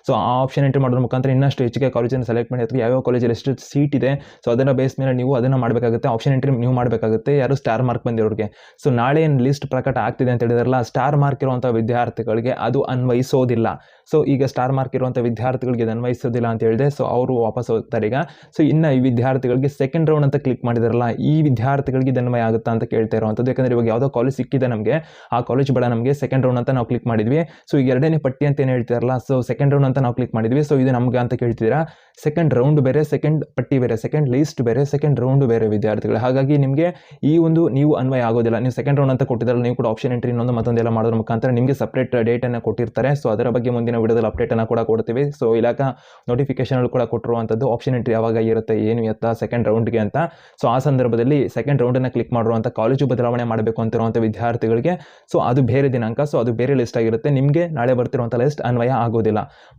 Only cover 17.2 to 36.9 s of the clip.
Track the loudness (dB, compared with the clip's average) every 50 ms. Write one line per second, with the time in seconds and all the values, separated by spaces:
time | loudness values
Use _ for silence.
17.2 | 0 0 0 0 0 -2 -2 -4 -4 -2 -2 -2 -2 -4 -4 -2 -2 0 -2 -2
18.2 | -4 -6 -10 -20 -20 -8 -2 0 2 2 4 2 2 2 2 2 2 2 2 2
19.2 | 2 0 0 0 0 0 0 0 0 -2 -2 -2 -4 -2 0 0 2 2 2 2
20.2 | 2 2 0 0 0 -2 -2 -2 -2 -2 0 0 0 0 0 0 0 0 -2 -2
21.2 | 0 2 2 2 2 2 2 0 0 0 0 0 -2 -2 -2 0 0 0 0 0
22.2 | 0 0 0 0 0 0 0 0 0 -2 -2 -2 -2 -2 -2 -2 0 0 0 -2
23.2 | 0 -2 -2 -2 -2 -2 0 0 0 0 2 0 0 0 0 0 0 -2 0 0
24.2 | -2 -2 -2 -4 -4 -2 -2 0 0 0 -2 -2 -2 0 -2 -2 -4 -8 -20 -16
25.2 | -8 -4 -2 -2 -2 0 0 0 2 2 2 0 2 0 0 0 0 0 -2 -2
26.2 | -2 -2 0 0 2 2 0 0 0 0 -2 -2 -2 -2 -4 -2 -2 0 0 0
27.2 | 2 2 2 0 0 -4 -8 -18 _ -2 0 2 2 2 2 2 2 2 0 0
28.2 | 0 -2 -2 -2 0 0 0 0 0 0 0 -2 0 -2 -2 0 0 0 -2 -2
29.2 | -2 -2 -2 0 0 -2 -2 0 2 2 4 4 2 2 2 0 0 0 0 -2
30.2 | -4 -2 -2 -2 0 2 2 0 0 2 2 2 2 2 2 2 0 0 0 0
31.2 | 0 -2 -2 -2 -2 -2 -2 0 0 0 2 0 -2 -4 -8 -20 _ _ _ -6
32.2 | -4 -2 0 0 2 2 2 2 4 4 4 4 2 2 2 0 0 0 -2 0
33.2 | 0 0 0 0 -2 -6 -6 -6 -2 0 0 0 2 0 -2 -2 -4 -2 -2 0
34.2 | 0 2 2 2 0 0 -2 -2 0 0 2 0 0 0 0 0 2 2 2 2
35.2 | 2 2 2 4 4 4 2 2 2 2 0 0 0 0 0 0 0 0 0 0
36.2 | 0 0 0 2 2 2 2 2 2 2 0 0 0 0